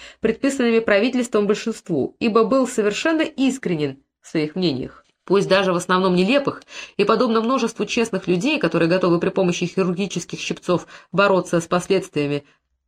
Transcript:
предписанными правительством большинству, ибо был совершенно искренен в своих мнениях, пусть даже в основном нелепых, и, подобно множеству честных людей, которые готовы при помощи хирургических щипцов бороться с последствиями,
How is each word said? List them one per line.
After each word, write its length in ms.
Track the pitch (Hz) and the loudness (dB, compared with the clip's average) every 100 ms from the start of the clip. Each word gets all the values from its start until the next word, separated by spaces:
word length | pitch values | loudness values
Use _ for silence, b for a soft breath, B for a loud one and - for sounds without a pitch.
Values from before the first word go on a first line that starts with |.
| B B | B B
предписанными 580 | 226 226 277 277 240 226 | -2 0 -2 0 2 2
правительством 680 | 226 202 247 247 233 214 202 | 4 2 2 0 0 0 0
большинству, 720 | 208 226 220 - 156 117 - | 0 -4 -8 -4 -2 -2 -2
ибо 240 | 233 214 | 0 2
был 240 | 220 269 247 | 4 2 2
совершенно 540 | - 208 208 320 320 | 0 0 0 0 0
искренен 760 | 320 - 269 - 180 165 147 135 _ _ | -2 0 -2 0 -4 -2 -4 -6 _ _
в 80 | - | -6
своих 260 | 160 151 | -4 -2
мнениях, 500 | 185 180 127 - - _ _ | -2 -2 -2 -6 -14 _ _
пусть 240 | - 196 160 | 0 0 4
даже 240 | 190 185 | 2 2
в 40 | 175 | 0
основном 380 | 170 185 190 | 0 2 2
нелепых, 480 | 180 190 277 277 - B B B - | 2 4 2 0 -6 B B B -2
и, 80 | |
подобно 360 | 202 220 247 226 | 2 2 2 2
множеству 440 | 226 262 170 - | 0 0 -2 -4
честных 440 | 208 - 226 190 - | -4 -2 -2 -4 -2
людей, 320 | 175 240 311 | 0 0 0
которые 280 | 165 170 165 | 0 0 0
готовы 300 | 185 180 170 | 2 2 2
при 120 | 185 | 0
помощи 360 | 190 185 175 180 | 0 0 -2 -4
хирургических 720 | - 185 175 196 180 - 160 | -2 -2 -2 -6 -6 -10 -10
щипцов 480 | - 165 - 175 - B B | -8 -6 -2 -2 -4 B B
бороться 500 | 170 202 185 - 175 | 2 4 2 2 -2
с 60 | 165 | 0
последствиями, 800 | 180 - 190 185 151 143 143 b b _ _ | -2 0 -2 -2 -4 -2 -4 b b _ _